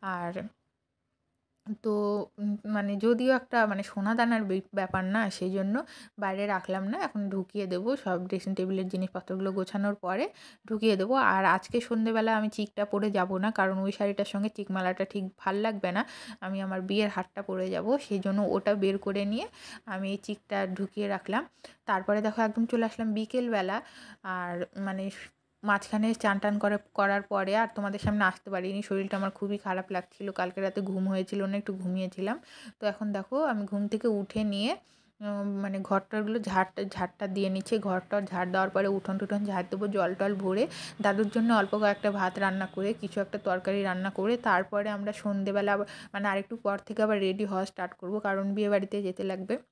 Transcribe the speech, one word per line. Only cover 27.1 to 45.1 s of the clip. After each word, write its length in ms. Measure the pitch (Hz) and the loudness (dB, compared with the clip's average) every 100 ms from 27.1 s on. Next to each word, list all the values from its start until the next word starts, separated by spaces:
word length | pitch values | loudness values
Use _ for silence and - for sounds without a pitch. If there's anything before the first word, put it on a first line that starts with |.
| 202 | 2
পরে 300 | 202 202 190 208 | 0 -2 2 2
আর 120 | 226 | 2
তোমাদের 260 | - 202 202 | 0 -4 -2
সামনে 220 | 214 208 | 0 4
আসতে 240 | 196 185 - | 2 2 -6
পারিনি, 300 | 196 180 196 | -4 -2 -4
শরীরটা 320 | 208 196 196 196 | -2 -2 0 -2
আমার 160 | 196 | -2
খুবই 260 | - 202 202 | -4 -4 -4
খারাপ 280 | 202 185 185 | -2 -4 -2
লাগছিল, 360 | 185 180 - 202 | -4 -4 -10 -8
কালকে 260 | 196 185 180 | -2 -2 0
রাতে 200 | 196 196 | -2 0
ঘুম 220 | 196 190 190 | -2 0 0
হয়েছিল 320 | 190 185 202 196 | 0 0 -2 -2
না, 80 | 202 | -2
একটু 160 | 202 190 | -4 -4
ঘুমিয়েছিলাম। 600 | 185 185 185 185 196 240 - - 226 | -2 -2 -4 -4 -4 -4 -8 -20 -20
তো 80 | - 208 | -4 -4
এখন 200 | 208 214 | -2 -4
দেখো, 240 | 196 190 262 302 | -4 -2 0 0
আমি 160 | 220 202 | 0 -2
ঘুম 160 | 202 202 | -2 -2
থেকে 200 | 214 233 | 0 0
উঠে 320 | 214 202 - | 0 -2 -2
নিয়ে, 260 | 214 202 220 370 _ _ _ _ | -2 0 -2 -2 _ _ _ _
উম, 280 | 208 202 202 196 | -6 -4 -4 -2
মানে 180 | 196 190 | -2 -4
ঘরটারগুলো 560 | 190 196 196 214 208 226 | 2 2 2 -2 0 0
ঝাড়টা, 400 | 208 190 190 - | 2 2 2 0
ঝাড়টা 400 | 196 - 180 - 202 | -6 -2 -4 -2 -4
দিয়ে 220 | 190 196 | 0 0
নিচ্ছে, 240 | 190 196 220 | 0 0 0
ঘরটর 420 | 208 185 180 208 | 2 -2 0 -2
ঝাড় 240 | 196 185 180 | -2 -2 0
দেওয়ার 200 | 190 190 | 2 2
পরে 180 | 190 196 | 4 2
উঠোন 260 | 196 185 190 | 2 0 -2
টুঠোন 240 | 196 202 202 | 0 0 0
ঝাড় 200 | 190 180 | -2 -2
দেবো, 160 | 196 208 | -2 -2
জল 240 | 202 180 | 2 0
টল 180 | 185 202 | 2 0
ভরে, 300 | 202 190 190 285 - - - | 0 0 2 0 -2 -14 0
দাদুর 280 | 208 196 214 | 2 4 2
জন্য 200 | 233 226 | 2 4
অল্প 180 | 226 196 208 | 6 4 4
কয়েকটা 320 | 208 202 208 | 2 2 0
ভাত 240 | 202 185 185 | 2 0 2
রান্না 280 | 196 190 185 | 0 0 -4
করে, 240 | 185 196 | -2 -2
কিছু 220 | 233 202 - | -2 -4 -4
একটা 180 | 196 208 | -2 -2
তরকারি 420 | 202 185 180 196 | 0 0 0 0
রান্না 280 | 196 185 190 | 0 0 -2
করে, 240 | 196 196 240 | -2 0 2
তারপরে 500 | 240 180 190 208 208 | 4 4 4 0 0
আমরা 220 | 208 202 | -2 -4